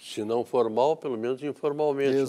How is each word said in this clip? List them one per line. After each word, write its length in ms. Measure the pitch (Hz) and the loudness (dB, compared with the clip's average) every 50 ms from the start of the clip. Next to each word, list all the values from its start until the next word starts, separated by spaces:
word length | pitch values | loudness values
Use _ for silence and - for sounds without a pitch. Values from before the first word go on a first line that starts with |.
Se 220 | - - - 113 107 | -16 -10 -6 -6 -2
não 200 | 107 117 120 110 | 0 0 -2 -2
formal, 520 | - - 123 113 113 110 120 131 151 160 | 0 2 2 2 2 2 2 2 2 2
pelo 200 | 160 - 143 123 | 0 -2 -6 -4
menos 260 | 110 113 123 131 127 | -2 -2 -4 -4 -4
informalmente, 680 | 147 147 127 - - 147 143 151 151 147 139 139 139 135 | -4 -8 -8 -4 -4 -4 -2 0 0 0 2 2 2 2
né? 40 | 135 139 | 2 2
Porque 40 | 135 | 0